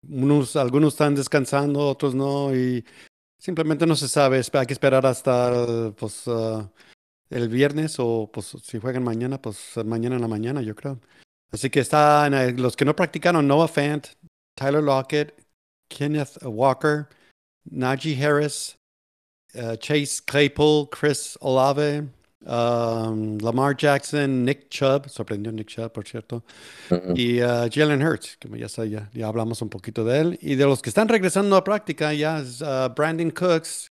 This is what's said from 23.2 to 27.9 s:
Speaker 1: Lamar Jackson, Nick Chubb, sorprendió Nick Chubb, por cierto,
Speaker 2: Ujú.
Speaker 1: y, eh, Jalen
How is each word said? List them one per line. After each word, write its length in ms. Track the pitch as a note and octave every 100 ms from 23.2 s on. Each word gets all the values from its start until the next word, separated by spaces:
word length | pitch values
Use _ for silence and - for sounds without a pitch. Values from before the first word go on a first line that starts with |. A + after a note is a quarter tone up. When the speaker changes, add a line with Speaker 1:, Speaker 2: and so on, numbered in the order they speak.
| G#2+ G#2+
Speaker 1:
Lamar 380 | A2+ A#2+ C#3 C3+
Jackson, 680 | D3 C#3 - D3 C#3 C3
Nick 240 | B2 C#3+ _
Chubb, 400 | - C3+ C#3 C#3
sorprendió 440 | - G#2+ G#2 G#2+
Nick 160 | A2 G#2
Chubb, 240 | - A2+
por 140 | - G2+
cierto, 380 | A#2 - A#2 - - - - -
Speaker 2:
Ujú. 220 | F3+ F#3 F3
Speaker 1:
y, 220 | A#2+ A#2+
eh, 280 | A#2+ A#2+ A#2
Jalen 300 | C#3+ D3+